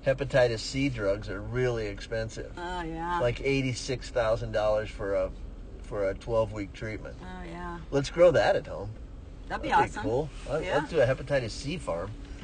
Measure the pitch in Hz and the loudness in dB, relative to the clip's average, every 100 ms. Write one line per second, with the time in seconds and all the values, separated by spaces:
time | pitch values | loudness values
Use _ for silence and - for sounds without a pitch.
0 | - 131 139 131 123 113 - 135 139 120 | 2 0 4 6 6 4 -2 0 0 2
1 | 98 104 107 95 107 120 127 117 107 98 | 0 0 -2 -6 -4 0 2 0 -2 -6
2 | - 113 113 - - - 175 180 165 165 | -6 -4 -4 -8 -10 -8 -6 -6 -6 -4
3 | 170 175 123 120 139 139 131 123 - 123 | -2 2 2 2 2 2 2 -2 -4 -4
4 | - 127 110 110 113 107 107 107 107 - | -2 0 2 2 2 2 4 4 0 -6
5 | 101 98 92 - - - - - - 107 | 0 0 0 -4 -12 -12 -14 -14 -8 0
6 | 98 98 - 113 110 107 95 - 113 110 | 0 0 0 2 2 -2 -8 -6 -8 -8
7 | 69 - 185 185 170 170 175 170 160 139 | -10 -12 -12 -10 -10 -8 -8 -8 -2 0
8 | 139 170 175 131 117 190 - 80 101 110 | 0 8 8 10 4 2 0 -8 -8 -10
9 | - - - - - 202 294 185 - - | -14 -14 -14 -14 -8 -6 2 4 4 0
10 | 208 123 156 - - 143 180 143 151 170 | 0 0 -2 -6 -4 -2 2 0 2 4
11 | 123 131 139 143 117 - 139 175 - 85 | 4 4 2 0 0 -6 -6 -6 -4 -4
12 | 98 113 - - | -4 -8 -10 -10